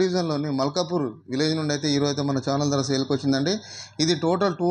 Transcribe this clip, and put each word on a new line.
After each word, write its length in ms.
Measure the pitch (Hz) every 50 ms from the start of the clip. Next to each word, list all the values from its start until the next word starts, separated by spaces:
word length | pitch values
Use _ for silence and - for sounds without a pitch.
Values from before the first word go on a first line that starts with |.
డివిజన్లోని 480 | 190 185 180 185 175 160 151 143 151 151 139 135
మల్కాపూర్ 460 | 135 143 143 185 175 156 180 165 139 117 107 - - -
విలేజ్ 220 | 127 135 156 156 160 160
నుండి 140 | 151 147 147
అయితే 140 | 143 156 151
ఈరోజు 180 | 143 143 147 143
అయితే 100 | 139 143 143 143
మన 100 | 139 131 123
ఛానల్ 240 | 143 139 143 147 143
ద్వారా 120 | 139 139 131 139
సేల్కి 240 | 135 131 135 135 143
వచ్చిందండి. 380 | 139 143 139 135 135 143 175 202 214 - - - - - - - -
ఇది 120 | 151 165 175 147 165
టోటల్ 300 | 165 185 175 202 190 156 -
టూ 100 | 175 175